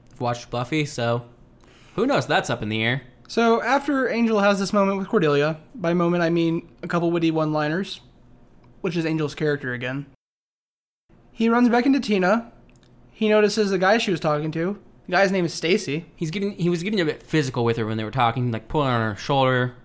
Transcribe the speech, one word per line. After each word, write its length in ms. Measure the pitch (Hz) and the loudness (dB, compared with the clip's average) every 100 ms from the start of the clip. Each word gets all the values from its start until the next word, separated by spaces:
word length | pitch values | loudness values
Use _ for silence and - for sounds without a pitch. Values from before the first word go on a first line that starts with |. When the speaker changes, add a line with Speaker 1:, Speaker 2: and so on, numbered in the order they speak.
| - | -20
Speaker 1:
have 120 | - | -6
watched 280 | 123 120 - | -4 -4 -6
Buffy, 340 | 120 127 156 147 | -8 -4 -2 -2
so 380 | - 117 120 - - - - - - - - | -2 -2 -2 -4 -20 -20 -20 -20 -20 -10 -2
who 100 | 247 | 0
knows? 200 | 262 143 | 0 0
That's 240 | 165 - | 0 0
up 120 | 117 | -4
in 80 | 104 | -4
the 140 | 110 | -2
air. 200 | 113 135 - - - | 0 -2 -6 -20 -8
Speaker 2:
So 340 | - 233 233 | 0 2 2
after 480 | 220 269 277 277 233 | 2 0 0 -2 0
Angel 300 | 220 226 214 | 0 2 2
has 180 | 202 196 | 2 2
this 160 | 196 | 0
moment 240 | 208 196 196 | 2 2 0
with 100 | 190 | 0
Cordelia, 520 | 220 156 143 151 156 - 254 | 2 2 2 2 -2 -10 -6
by 180 | 170 | -2
moment 300 | 175 170 175 | 0 2 2
I 80 | 165 | 0
mean 360 | 170 165 165 - - | 0 0 -2 -6 -14
a 60 | 170 | -6
couple 240 | 175 170 | -2 0
witty 180 | 170 165 | 0 0
one-liners, 720 | 156 156 151 151 165 196 - - - - - - - - - | 0 0 0 -2 -2 -4 -10 -18 -20 -20 -20 -20 -20 -20 -8
which 160 | 185 170 | -6 -2
is 80 | 160 | -2
Angel's 300 | 160 147 - | -2 -2 -2
character 360 | 151 143 135 | -2 0 -2
again, 340 | 123 123 135 139 - _ _ _ _ _ _ _ _ _ - _ | -4 -4 -6 -8 -16 _ _ _ _ _ _ _ _ _ -20 _
he 160 | - 226 | -2 2
runs 220 | 233 247 | 4 4
back 160 | 233 262 | 4 2
into 140 | 269 | 2
Tina. 520 | - 208 180 226 226 - - - - - - | 2 0 2 0 -2 -16 -20 -20 -20 -20 -16
He 180 | - 214 | -4 2
notices 400 | 214 208 208 202 | 4 4 2 0
the 80 | 196 | 2
guy 220 | 185 226 | 2 2
she 100 | - | 0
was 100 | 165 | -2
talking 300 | 165 147 156 | 0 -2 -2
to. 260 | 160 175 208 - - - | -4 -4 -6 -12 -20 -2
The 60 | |
guy's 200 | 175 196 | 2 2
name 140 | 190 170 | 2 -2
is 80 | |
Stacy. 540 | - 160 185 - 147 170 - | -2 0 0 0 -6 -8 -8
Speaker 1:
He's 160 | 160 | -6
getting, 220 | 190 202 | -4 -6
he 160 | - 175 | -2 -2
was 120 | 175 | -2
getting 180 | 180 214 | -2 -2
a 60 | 156 | -2
bit 160 | 135 | -4
physical 420 | - 160 131 127 | -2 -2 0 0
with 140 | 117 117 | 0 0
her 80 | 110 | -2
when 120 | 110 | -4
they 60 | |
were 60 | 107 | -4
talking, 420 | 127 117 113 123 | 0 0 0 -2
like, 160 | 117 - | -4 -4
pulling 200 | 156 139 | -2 0
on 120 | 120 | 0
her 140 | 110 98 | 0 -4
shoulder, 600 | - 139 131 127 123 - | -2 2 2 2 0 -6